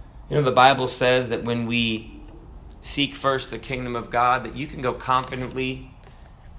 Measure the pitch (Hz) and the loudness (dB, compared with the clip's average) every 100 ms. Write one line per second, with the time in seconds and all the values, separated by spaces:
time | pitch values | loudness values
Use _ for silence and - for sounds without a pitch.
0 | - - - 143 131 113 131 131 127 - | -18 -18 -2 2 4 8 8 8 0 2
1 | 127 127 117 113 117 120 117 120 117 110 | 4 4 2 -2 0 -2 0 0 0 -2
2 | - - - - - - - - - - | -6 -16 -18 -18 -18 -18 -18 -12 -6 -2
3 | 139 - 139 131 - 113 - 127 123 117 | -2 0 0 0 -2 -10 -6 -6 -4 -6
4 | - 120 123 127 113 123 156 156 127 - | -2 2 4 2 -2 -8 -8 -4 -4 -2
5 | - 127 - 127 123 127 131 131 - - | 2 2 0 -6 -6 -4 -4 -4 -12 -18
6 | - - - - - | -20 -20 -20 -20 -20